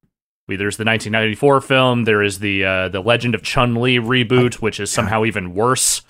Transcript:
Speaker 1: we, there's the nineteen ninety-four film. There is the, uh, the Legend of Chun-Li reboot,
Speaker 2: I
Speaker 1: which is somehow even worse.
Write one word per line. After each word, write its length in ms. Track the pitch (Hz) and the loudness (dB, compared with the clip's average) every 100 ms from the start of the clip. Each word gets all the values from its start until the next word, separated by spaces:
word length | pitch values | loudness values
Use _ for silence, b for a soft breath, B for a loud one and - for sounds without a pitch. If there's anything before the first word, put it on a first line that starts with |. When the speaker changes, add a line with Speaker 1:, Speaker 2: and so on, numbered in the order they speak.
| _ _ _ _ - | _ _ _ _ -8
Speaker 1:
we, 100 | 95 | -4
there's 200 | 101 98 | -4 -2
the 80 | |
nineteen 280 | 110 113 107 | -2 -2 -2
ninety-four 480 | 110 110 104 143 135 | -2 -2 2 2 2
film. 420 | - 131 127 120 | 2 2 4 2
There 180 | 113 104 | 2 2
is 160 | 101 95 | 2 -2
the, 260 | 104 98 | -4 -2
uh, 240 | 95 95 92 | 0 0 -2
the 100 | 95 | -2
Legend 340 | 107 120 123 | 0 0 0
of 80 | 110 | -4
Chun-Li 560 | - - 123 117 127 123 | -4 0 0 0 2 0
reboot, 580 | 113 127 113 127 123 - | 2 0 2 2 2 0
Speaker 2:
I 20 | |
Speaker 1:
which 200 | 110 - | -4 -4
is 100 | 98 | -4
somehow 340 | - 107 110 | -2 0 0
even 300 | 113 101 90 | 0 -2 -6
worse. 480 | 90 117 127 - - | -2 0 2 0 -2